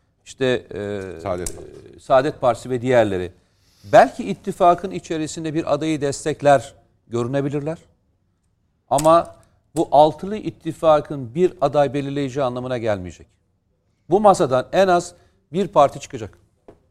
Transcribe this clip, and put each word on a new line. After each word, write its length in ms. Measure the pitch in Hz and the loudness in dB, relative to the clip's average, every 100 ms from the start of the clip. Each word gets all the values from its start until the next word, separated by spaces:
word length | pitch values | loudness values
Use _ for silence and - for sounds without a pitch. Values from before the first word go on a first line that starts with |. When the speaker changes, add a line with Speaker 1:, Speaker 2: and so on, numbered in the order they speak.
| _ _ | _ _
Speaker 1:
işte, 220 | - - 131 123 - | -16 -4 -2 -2 -4
e, 460 | 87 101 101 95 82 | -10 -8 -8 -10 -10
Speaker 2:
Saadet 360 | 90 90 87 - | -8 -6 -8 -10
Partisi. 440 | 73 71 - - | -18 -20 -20 -12
Speaker 1:
Saadet 400 | - 131 143 - | 0 2 2 -2
Partisi 300 | 127 117 127 | -2 -2 -4
ve 120 | 127 | -4
diğerleri, 500 | 123 123 107 92 90 - _ _ _ _ 101 | 2 4 4 0 -6 -12 _ _ _ _ 2
belki 320 | 143 175 - | 6 6 2
ittifakın 640 | 208 190 - - 175 175 196 | -8 -8 -8 2 2 2 -2
içerisinde 640 | 180 - 165 156 - 160 | -10 -8 -6 -8 -8 -8
bir 200 | 151 - | -4 -2
adayı 260 | 143 156 156 | -2 -2 -4
destekler, 760 | 139 131 156 143 143 139 - - _ _ _ | -4 -6 -6 0 4 4 2 -20 _ _ _
görünebilirler. 720 | 113 120 139 139 143 147 165 _ _ _ _ _ _ _ _ _ _ - | -6 -4 -4 -4 -4 -8 -10 _ _ _ _ _ _ _ _ _ _ -4
Ama 460 | 135 156 170 - - _ _ _ 147 | 0 4 4 2 -10 _ _ _ -6
bu 120 | 165 | 0
altılı 460 | 139 151 151 190 214 | 4 4 2 -8 -8
ittifakın 960 | 160 - 160 - 165 151 139 143 120 | -10 -10 -12 -2 2 2 0 -10 -8
bir 180 | 135 180 - | 0 0 0
aday 340 | 143 147 143 | -2 2 0
belirleyeceği 500 | 139 139 139 135 131 | -2 -6 -6 -6 -4
anlamına 340 | 131 123 127 123 | -4 -4 -8 -6
gelmeyecek. 480 | 110 101 90 - - _ _ _ _ _ _ _ - | -4 -4 -6 -16 -20 _ _ _ _ _ _ _ -2
Bu 100 | 185 | 2
masadan 480 | 208 185 151 127 - | 4 4 2 0 0
en 160 | 175 190 | 2 2
az 260 | 175 175 - _ _ _ | 2 -2 -14 _ _ _
bir 160 | 170 190 | -6 0
parti 320 | 160 139 143 | 4 2 2
çıkacak. 380 | - 123 107 _ _ _ _ - _ | -14 -14 -14 _ _ _ _ -20 _